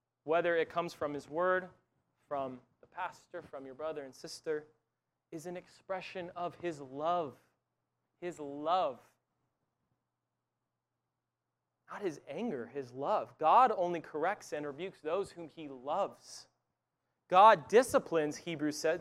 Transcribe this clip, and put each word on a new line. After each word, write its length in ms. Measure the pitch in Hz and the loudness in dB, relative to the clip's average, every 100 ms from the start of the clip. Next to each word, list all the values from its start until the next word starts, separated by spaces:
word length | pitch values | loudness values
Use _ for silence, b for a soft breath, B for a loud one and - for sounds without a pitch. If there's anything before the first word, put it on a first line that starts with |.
| _ _ 147 | _ _ 0
whether 320 | 165 170 165 | 2 4 2
it 120 | 156 | 0
comes 240 | 170 170 | -2 -4
from 200 | - 151 | -4 -6
His 160 | 143 139 | -6 -6
Word, 400 | 156 180 185 180 - _ _ _ _ _ | -2 2 2 -2 -14 _ _ _ _ _
from 320 | 143 131 127 - _ | -4 -4 -8 -18 _
the 60 | - | -20
pastor, 540 | - 175 - _ 175 | -10 -10 -10 _ -14
from 240 | 151 143 135 | -12 -14 -14
your 80 | |
brother 300 | 131 156 147 | -8 -8 -6
and 100 | 135 | -10
sister, 540 | 127 - - 160 151 151 _ _ _ _ _ _ | -14 -16 -10 -4 -4 -6 _ _ _ _ _ _
is 140 | 165 170 | -12 -10
an 100 | 180 | -12
expression 760 | 175 - - 185 - 190 175 | -14 -20 -8 -8 -6 -10 -10
of 240 | 175 175 - | -6 -6 -4
His 260 | 175 147 | -6 -6
love. 560 | 135 135 156 175 147 113 _ _ _ _ _ _ _ _ | -10 -4 0 0 -2 -8 _ _ _ _ _ _ _ _
His 180 | 175 151 | -10 -8
love. 580 | 143 143 151 185 156 120 - _ _ _ _ _ _ _ _ _ _ _ _ _ _ _ _ _ _ _ _ _ _ _ _ _ _ _ _ | -10 -6 0 2 0 -4 -14 _ _ _ _ _ _ _ _ _ _ _ _ _ _ _ _ _ _ _ _ _ _ _ _ _ _ _ _
Not 120 | 196 | -6
His 180 | 202 143 - | -6 -6 -10
anger, 380 | 147 233 139 113 | -6 -4 -6 -6
His 260 | 139 123 | -10 -10
love. 420 | 127 147 202 113 - | -6 -2 -2 -2 0
God 340 | 156 202 254 | 6 8 8
only 300 | 202 175 170 | 4 0 -2
corrects 500 | - 156 170 208 - | -4 -2 -2 -2 -6
and 140 | 151 147 | -8 -6
rebukes 340 | 139 185 - | -8 -10 -8
those 320 | 147 185 190 | -4 -2 -4
whom 160 | 170 160 - | -10 -16 -14
He 140 | 147 | -14
loves. 800 | 131 131 175 185 - - - - _ _ _ _ _ _ _ _ | -12 -6 -2 -2 -6 -18 -20 -20 _ _ _ _ _ _ _ _
God 400 | 180 214 196 139 | 10 10 10 6
disciplines, 680 | 208 262 277 - 165 151 147 | 4 6 2 2 0 0 -2
Hebrews 420 | 175 165 151 147 | -8 -2 -2 0
says, 220 | 156 160 | 0 0